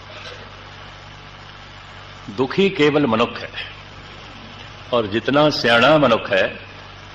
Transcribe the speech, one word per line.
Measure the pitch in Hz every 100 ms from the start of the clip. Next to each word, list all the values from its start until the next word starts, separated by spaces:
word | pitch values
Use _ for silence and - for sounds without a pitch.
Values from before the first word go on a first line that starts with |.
| - - - - - - - - - - - - - - - - - - - - - - -
ਦੁਖੀ | 98 131 - 196
ਕੇਵਲ | 190 147 147 139
ਮਨੁੱਖ | 110 120 -
ਹੈ, | - - - - - - - - - - - - - - -
ਔਰ | 123 104
ਜਿਤਨਾ | 110 120 139 151
ਸਿਆਣਾ | 143 120 117 127 156
ਮਨੁੱਖ | 131 110 -
ਹੈ, | 95 110 - - - - - -